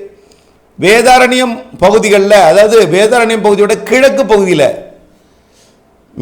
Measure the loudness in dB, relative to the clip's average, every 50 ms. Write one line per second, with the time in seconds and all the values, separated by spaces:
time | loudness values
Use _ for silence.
0 | -16 -20 _ _ _ _ _ _ _ _ _ _ _ _ _ -4 -2 0 0 2
1 | 2 2 2 2 2 0 0 -2 -4 -4 -6 -10 -16 -16 -8 -2 0 0 2 2
2 | 0 0 0 0 2 2 2 2 2 2 4 2 2 4 4 2 2 2 0 0
3 | 0 0 0 0 -2 -2 -2 -2 -2 -2 0 0 0 -2 -2 -6 -4 -4 -2 0
4 | 0 0 0 -2 -2 0 0 0 0 0 0 0 -2 -2 -4 -8 -16 -20 -20 _
5 | _ _ _ _ _ _ _ _ _ _ _ _ _ _ _ _ _ _ _ _
6 | _ _ -12 -8